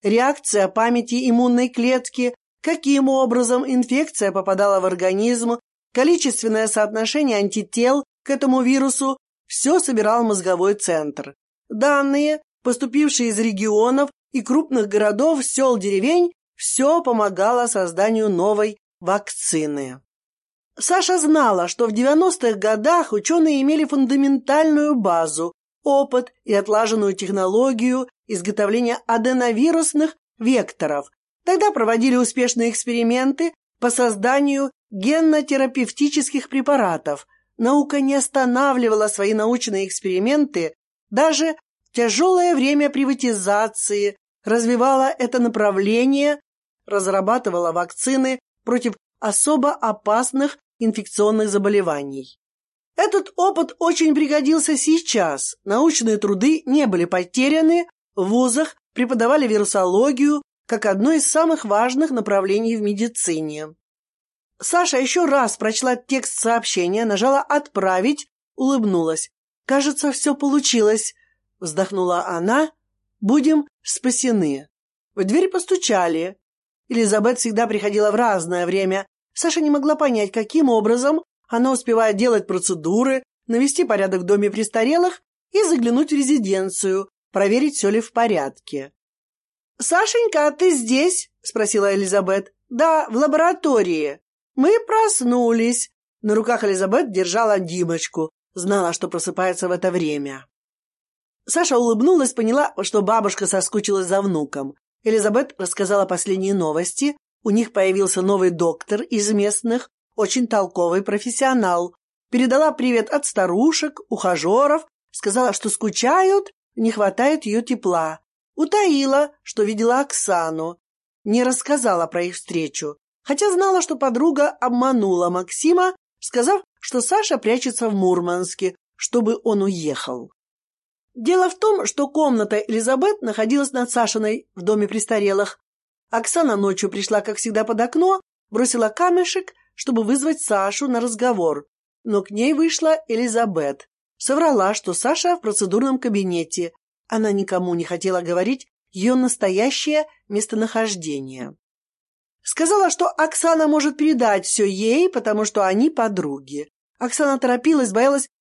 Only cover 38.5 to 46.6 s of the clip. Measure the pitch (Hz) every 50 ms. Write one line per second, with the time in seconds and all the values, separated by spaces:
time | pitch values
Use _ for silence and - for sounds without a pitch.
38.5 | 240 254 277 277 269 254 240 226 220 214 214 208 208 - 196 202 220 214 214 220
39.5 | 247 240 247 233 202 190 196 190 - - - 196 185 185 202 240 285 302 294 285
40.5 | - 175 165 156 - _ _ _ _ _ _ _ 208 220 294 320 311 277 320 330
41.5 | 311 320 _ _ _ _ _ _ - - 233 226 202 214 330 370 370 359 349 349
42.5 | 339 269 247 269 294 294 294 285 285 277 277 262 277 - - 247 226 202 185 196
43.5 | 202 208 220 220 220 - - - 208 208 202 202 202 - _ _ _ _ _ 214
44.5 | 220 240 226 226 247 233 240 269 269 262 262 269 - - 254 240 247 254 240 233
45.5 | 226 220 214 208 196 190 196 202 220 233 247 262 277 277 285 294 294 294 _ _
46.5 | _ _